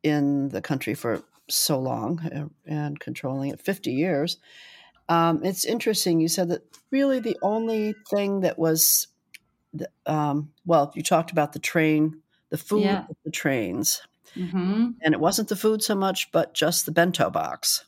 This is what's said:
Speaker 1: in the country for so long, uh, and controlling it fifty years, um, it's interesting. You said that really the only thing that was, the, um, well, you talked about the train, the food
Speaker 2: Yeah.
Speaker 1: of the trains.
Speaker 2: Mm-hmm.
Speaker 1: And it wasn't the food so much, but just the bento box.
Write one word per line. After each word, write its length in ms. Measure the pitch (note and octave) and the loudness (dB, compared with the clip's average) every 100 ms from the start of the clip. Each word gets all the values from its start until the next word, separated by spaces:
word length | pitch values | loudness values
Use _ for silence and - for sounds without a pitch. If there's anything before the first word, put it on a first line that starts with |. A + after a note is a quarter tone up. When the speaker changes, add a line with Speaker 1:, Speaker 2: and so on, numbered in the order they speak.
Speaker 1:
in 460 | D#3 D3 C#3 C#3+ C#3 | 2 2 2 2 -2
the 120 | F#2+ | -4
country 320 | - C#3 - | -4 -4 -2
for 280 | C#3+ A#2+ G#2 - _ - | -4 -2 -4 -6 _ -6
so 280 | - - C#3 | -2 0 0
long, 440 | C3 A#2 A2+ E3 | -2 -4 -4 -4
uh, 260 | D#3+ - D3+ _ - | -6 -8 -10 _ -8
and 320 | D3+ D3 D3 | -6 -4 -8
controlling 540 | - - C3+ C3+ C#3 | -10 -8 -6 -4 -6
it 80 | - | -4
fifty 320 | - G3 - | -6 -4 -4
years, 460 | B2+ F3+ C#3+ E3 - _ - - - - _ - | -2 0 0 -2 -6 _ -20 -20 -20 -20 _ 0
um, 340 | E3+ E3 D#3+ | 4 4 2
it's 220 | F3+ F#3 - | -2 -2 -2
interesting. 560 | A3+ - G#3 F#3 E3 | 0 0 0 2 2
You 80 | E3 | 2
said 180 | E3 F3 | 0 -2
that 120 | F3 _ - _ | -2 _ -20 _
really 300 | C4+ C#4 C4 | 0 2 2
the 180 | A3+ - | -2 -2
only 540 | G3 A3 A3+ A3 G#3+ G#3+ - | 0 0 0 0 -2 -4 -2
thing 300 | G3+ G3+ G3 | 0 0 2
that 160 | F#3 - | 0 2
was, 500 | E3 D#3+ - - - _ _ - _ _ _ | 2 4 2 2 -2 _ _ -20 _ _ _
the, 160 | D#3 - _ - | -10 -10 _ -2
um, 480 | D3+ D3 C#3+ D3+ _ F3 | 0 0 -2 -6 _ 2
well, 280 | E3 C#3+ - | 2 2 -4
you 80 | |
talked 280 | D#3+ E3+ E3+ | 2 2 2
about 200 | E3 D3 | 0 0
the 80 | D3+ | -2
train, 600 | - E3+ D#3 D3+ D#3 D#3 _ _ _ | -2 2 4 4 2 -2 _ _ _
the 80 | D#3 | -10
food 260 | - G#3+ | -2 0
Speaker 2:
Yeah. 220 | G3+ G3 - | 2 0 -4
Speaker 1:
of 80 | - D#3+ | -12 -10
the 40 | |
trains. 720 | - D3+ C3 F#2+ F#2+ - - - _ _ - | -4 0 0 -2 -2 -2 -4 -8 _ _ -8
Speaker 2:
Mm-hmm. 540 | F3 F#3 F3+ G#3 A#3+ A#3 | -4 -2 0 0 0 0
Speaker 1:
And 120 | D#3+ | 0
it 60 | C#3+ | 2
wasn't 300 | D#3 - G#3+ | 2 0 -2
the 80 | G3+ | 0
food 260 | G#3+ A3 | 0 0
so 120 | - G3 | 0 0
much, 360 | G3 F#3 - | 0 -2 0
but 220 | E3 - | 0 0
just 320 | - D#3 E3+ - | 0 0 0 0
the 80 | |
bento 360 | D#3+ F3 F3 G2 | 4 4 2 0
box. 540 | F#2+ D2+ - - - | 0 -4 -4 -2 -2